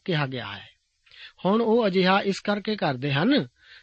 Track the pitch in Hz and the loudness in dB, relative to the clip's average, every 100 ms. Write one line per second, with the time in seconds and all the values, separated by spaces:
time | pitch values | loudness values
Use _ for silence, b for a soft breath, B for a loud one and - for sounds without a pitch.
0 | - 156 139 127 101 101 - _ _ _ | -4 -2 -2 -6 -10 -12 -16 _ _ _
1 | B B B - 180 220 226 233 208 185 | B B B -4 0 2 2 2 2 2
2 | 185 196 202 185 - 208 196 202 170 127 | 4 4 2 -2 -4 -4 -4 -2 -2 -2
3 | 143 139 208 277 127 B B B | -2 0 2 2 0 B B B